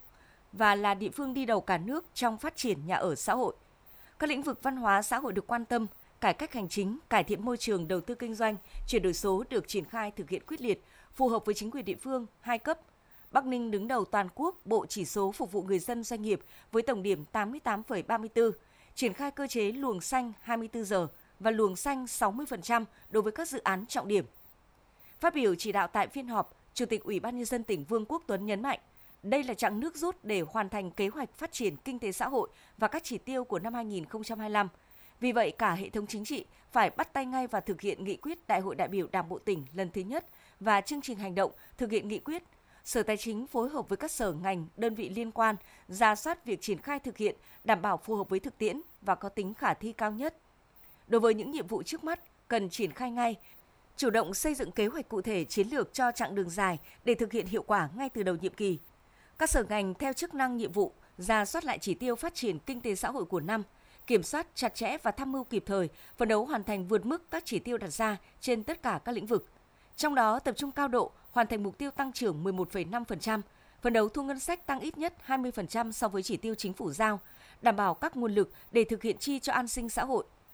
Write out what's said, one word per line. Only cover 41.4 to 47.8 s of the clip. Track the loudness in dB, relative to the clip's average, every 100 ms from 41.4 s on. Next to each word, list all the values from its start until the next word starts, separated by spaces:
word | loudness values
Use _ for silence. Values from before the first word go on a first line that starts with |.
| 0 -2 -16 -6
thực | 0
hiện | 0 0
nghị | -6
quyết. | -6 -8 -10 _ _ -18
Sở | -4 0
Tài | 0 0
chính | -2 -6 -4
phối | -2 -2
hợp | -2 -4
với | -4
các | -4
sở, | -2 -2
ngành, | 0 -2 -2 -4 -2
đơn | -2 -2
vị | -6
liên | -4 -4
quan | 2 2 2 -8 -20 -8
rà | 4 4 4
soát | 0 -4 -4
việc | -4
triển | -2 -4
khai | -4 -6
thực | -6 -2
hiện, | -2 -2 -12 -6
đảm | 2 2